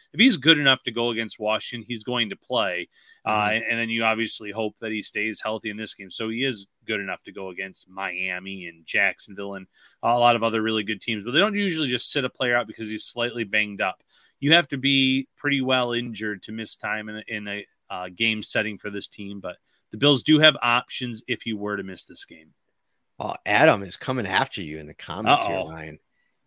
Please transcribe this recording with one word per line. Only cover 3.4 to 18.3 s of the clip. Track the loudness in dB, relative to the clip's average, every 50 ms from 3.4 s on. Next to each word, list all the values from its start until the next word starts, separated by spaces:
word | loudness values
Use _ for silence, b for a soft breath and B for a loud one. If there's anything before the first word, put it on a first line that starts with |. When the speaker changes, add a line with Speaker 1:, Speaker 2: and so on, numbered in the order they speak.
| 2 2 2
Speaker 1:
and, | 0 0 0
and | -2 -2
then | -2 -2
you | 0 2 2
obviously | 2 2 2 -2 -4 -4 -8 -8 -6
hope | -4 -2 -4 -4 -4 -6
that | -6 -4
he | -4 -4 -4
stays | -4 -4 -2 -2 -2 -4 -4
healthy | -4 -4 -4 -4 -6 -8
in | -6
this | -6 -8 -8 -8
game. | -10 -14 -12
So | -8 -6 -4 -4
he | -2 0 0
is | -2 -2 -4 -10 _ _ _ -6
good | -4 -4 -4
enough | -4 -6 -8 -8 -10
to | -14
go | -10 -10 -8 -8
against | -8 -8 -10 -10 -10 -18 -20
Miami | _ -10 -8 -6 -6 -6 -6 -6 -4 -6 -6 -8 -10 -10 -10 -12
and | -14 -14 -16 -10
Jacksonville | -2 2 2 2 2 0 -4 -12 -12 -8 -8 -8 -8 -8
and | -10 -12 _ b b b b b b
a | 2 4 6
lot | 8 8 8 8
of | 6 4
other | 2 2 2
really | 2 2 2 0 0
good | -2 -4 -4
teams. | -2 -4 -4 -4 -2
But | 2
they | 4
don't | 4 4 4 2
usually | 0 0 0 0 0 0
just | 0 0 0 0 0
sit | 0 0 -2
a | -2
player | _ -2 0 2 2
out | 2 0
because | -2 -8 -8 -6 -6
he's | -4 -2 -2
slightly | -2 0 0 -2 -2 -2 -4 -4
banged | 0 0 0 0 0 -2 -2
up. | -2 -2 -2 _ _ b b b b b b b
You | 4 6 6
have | 6 4 2
to | -4
be | 0 2 2 4 4 4 4 2 0 -2 _ _
pretty | -4 -2 0 0 0
well | 2 2 2 2 2 2 0
injured | -2 -2 -4 -6 -6 -6 -6 -6 -6 -10
to | -10
miss | -10 -8 -8 -8 -8
time | -8 -6 -6 -4 -6 -6 -10
in | -12
a, | -12 -10
in | -8 -8 -8 -6
a, | -6 -8 -8 -10 _ _ _ _ -12
uh, | -10 -8 -8 -8
game | -2 0 0 0